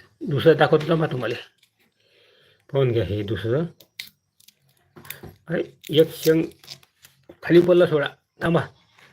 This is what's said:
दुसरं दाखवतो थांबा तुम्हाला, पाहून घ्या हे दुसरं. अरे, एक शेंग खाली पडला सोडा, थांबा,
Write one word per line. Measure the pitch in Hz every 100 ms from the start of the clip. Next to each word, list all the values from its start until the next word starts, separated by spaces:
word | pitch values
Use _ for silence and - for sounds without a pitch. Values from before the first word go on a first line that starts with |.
| _ _
दुसरं | 269 139 247 143
दाखवतो | 151 151 160
थांबा | 165 156
तुम्हाला, | 131 113 120 - _ _ _ _ _ _ _ _ _ _ _ _
पाहून | 139 127
घ्या | 113
हे | 90 104
दुसरं. | 101 95 113 135 170 - _ - - _ _ _ _ _ _ _ _ - - - - - -
अरे, | 170 - _ -
एक | 156 -
शेंग | - 160 160 - - - - _ _ _ _ - _
खाली | - 170
पडला | 170 175 175
सोडा, | 151 139 - _ _
थांबा, | 170 165 - _ _ _ _